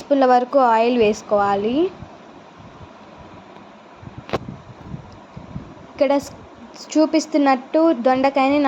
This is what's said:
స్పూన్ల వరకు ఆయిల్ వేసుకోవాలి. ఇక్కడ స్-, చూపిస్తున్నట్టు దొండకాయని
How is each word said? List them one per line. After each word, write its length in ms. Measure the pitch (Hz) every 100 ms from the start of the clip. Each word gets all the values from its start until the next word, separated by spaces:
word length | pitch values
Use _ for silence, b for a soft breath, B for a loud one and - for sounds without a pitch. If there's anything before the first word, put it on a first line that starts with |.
స్పూన్ల 260 | - 277 254
వరకు 260 | 247 247 277 247
ఆయిల్ 260 | 226 233 247
వేసుకోవాలి. 680 | 214 214 - 208 202 202 220 269 370 - - - - - - - - - - - - - - - - - - - - - - - - - - - - - - - - - - - - - - - -
ఇక్కడ 200 | - 269 277 -
స్-, 100 | - - - - - -
చూపిస్తున్నట్టు 880 | 302 311 320 302 302 277 262 - 311 330 240 254
దొండకాయని 520 | 262 269 277 269 294